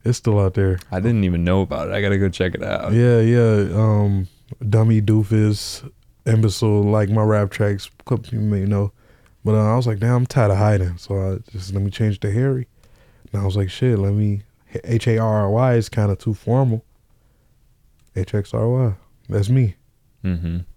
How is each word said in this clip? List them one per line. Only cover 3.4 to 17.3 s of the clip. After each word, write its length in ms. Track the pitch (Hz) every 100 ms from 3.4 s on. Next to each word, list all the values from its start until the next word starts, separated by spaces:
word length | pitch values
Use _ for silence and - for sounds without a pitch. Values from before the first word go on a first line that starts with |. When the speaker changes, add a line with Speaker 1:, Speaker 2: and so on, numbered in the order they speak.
| 113 107 98
Speaker 1:
Um, 540 | 98 110 104 104 98 92 _ _ - 110
Dummy, 320 | 110 110 110
Doofus, 880 | 104 107 101 110 107 104 - - - _ _ _ -
Imbecile, 560 | 110 110 - 110 104
like, 260 | 104 107 101
my 140 | 110
rap 280 | 107 107 101
tracks, 400 | - 104 101 - _ -
couple, 280 | 113 -
you 320 | 110 107 101 98
know. 260 | 101 101 _ _ _ _ _
But, 100 | 107 107
uh, 160 | 107
I 40 | 117
was 100 | 123
like, 120 | 104
"Damn, 160 | 113
I'm 120 | 123 123
tired 240 | - 104
of 40 | 98
hiding." 380 | 104 104 90 87
So 160 | - 98
I 320 | 95 95 -
just, 200 | 104 92
let 80 | 98
me 80 | 101
change 300 | - 107 98
to 100 | 104
Harry. 360 | 104 135 131 123 _ _ - _ _ -
And 80 | 101
I 20 |
was 120 | 98 101
like, 120 | 95
"Shit, 280 | - 127 107
let 140 | 98
me," 280 | 104 104 98 - _ _
H-, 60 | -
H 220 | - 117 120
A 100 | 110
R 240 | 113 107
R 60 | 98
Y 240 | 110 127
is 140 | 117 107
kinda 280 | - 104 95
too 160 | -
formal. 480 | 101 - 123 131 110 _ _ _ _ _